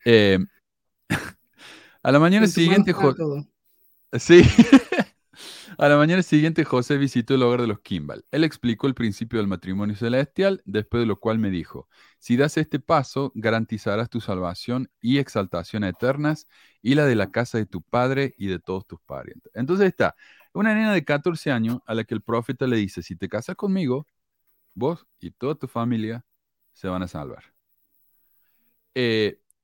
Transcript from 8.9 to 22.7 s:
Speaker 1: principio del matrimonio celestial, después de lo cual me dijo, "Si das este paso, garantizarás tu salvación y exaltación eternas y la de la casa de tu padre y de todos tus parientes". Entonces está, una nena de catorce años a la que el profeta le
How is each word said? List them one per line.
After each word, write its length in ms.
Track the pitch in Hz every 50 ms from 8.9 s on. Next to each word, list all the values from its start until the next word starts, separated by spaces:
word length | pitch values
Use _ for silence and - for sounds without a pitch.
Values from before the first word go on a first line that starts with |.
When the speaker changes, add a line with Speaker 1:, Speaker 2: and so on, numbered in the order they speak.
| 127
Speaker 1:
principio 440 | - 120 110 98 - 113 113 - 113
del 100 | 104 98
matrimonio 480 | 95 85 - 92 92 98 104 104 104
celestial, 640 | 98 117 117 123 131 147 - _ - 190 196 196 - _
después 380 | - 98 107 107 - - 120 117
de 40 |
lo 120 | 113 101 -
cual 180 | - 113 110 113
me 120 | 107 98
dijo, 380 | 92 87 80 - - 64 - _ _ _ _ _ _ _
"Si 180 | - - 120
das 200 | 120 139 151 - 165
este 200 | 156 - - 147
paso, 520 | - - 170 151 131 - - 139 143 131 -
garantizarás 760 | 110 107 113 110 113 113 - 110 107 - 107 101 107 120 117
tu 100 | - 117
salvación 720 | 110 - 98 92 92 87 87 - - - 120 127 131 - _ _
y 180 | - 117 131 139
exaltación 640 | 135 - - 113 98 90 - 87 85 - - 110 104
eternas 640 | 95 87 - - 127 135 143 147 151 156 151 - _ _ _ _ _ _ _ -
y 120 | 110 139
la 120 | 151 151
de 100 | 139 120
la 140 | 107 95 90 -
casa 260 | 113 120 - - 113
de 80 | 107
tu 160 | - - 90 -
padre 520 | _ - 123 123 127 135 135 139 127 - -
y 80 | 101 98
de 100 | 92 85
todos 260 | - - 92 95 -
tus 140 | _ - - _
parientes". 480 | - 69 67 - - - - - - -
Entonces 320 | 107 120 135 180 196 202 185
está, 260 | - - 113 80 - _ _ - _ _ _ _ -
una 220 | 175 208 220 214
nena 180 | 214 220 220 202
de 100 | 175 143
catorce 460 | - 147 143 - 185 170 151 - 156
años 280 | 135 117 110 113 120 127 -
a 80 | - 110
la 100 | 113 110
que 100 | - 120
el 80 | 107 -
profeta 440 | - 117 117 120 - 131 - 139
le 100 | 131